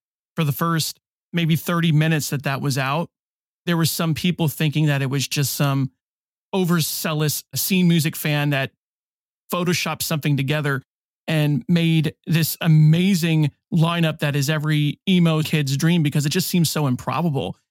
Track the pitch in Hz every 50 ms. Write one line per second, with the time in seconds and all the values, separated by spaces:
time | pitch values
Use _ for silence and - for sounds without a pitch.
0 | _ _ _ _ _ _ _ - 165 143 135 - 170 165 165 160 151 - - _
1 | _ _ _ _ _ _ - 170 170 156 165 147 - - 175 170 165 170 151 151
2 | 156 160 160 151 123 - - 139 - 147 139 131 127 143 127 143 135 135 139 160
3 | 175 - _ _ _ _ _ _ _ _ _ _ _ - 175 165 165 151 - -
4 | 175 165 156 - - 185 170 - 170 151 - - 160 151 139 156 156 147 143 135
5 | 139 135 135 143 127 - - - 143 123 - - 147 143 139 139 135 131 - _
6 | _ _ _ _ _ _ _ _ _ _ - 196 185 165 175 170 143 - - -
7 | - 185 156 151 156 147 - - - _ - 131 - - 196 185 180 175 170 170
8 | 139 117 98 - - 156 147 147 147 147 143 135 135 - - _ _ _ _ _
9 | _ _ _ _ _ _ _ _ _ - - 175 180 170 175 - - 175 156 -
10 | - - 170 151 - 156 143 135 143 131 151 151 147 147 139 131 - _ _ _
11 | _ _ _ _ _ - 160 156 151 147 147 - - - 175 170 165 165 160 160
12 | 147 - - _ _ - 156 165 160 - - - - 165 156 151 151 151 156 170
13 | 180 196 202 170 160 170 160 156 151 139 - _ _ _ - 175 156 165 170 170
14 | 165 160 156 - - 147 139 147 139 131 160 156 147 151 156 151 147 147 - -
15 | _ - 190 180 170 165 160 156 151 - - 156 151 135 139 139 151 160 175 175
16 | 151 147 - 151 139 156 143 185 175 - - 180 165 139 - 160 151 135 127 -
17 | - - 123 135 170 175 143 135 85 95 - - _ _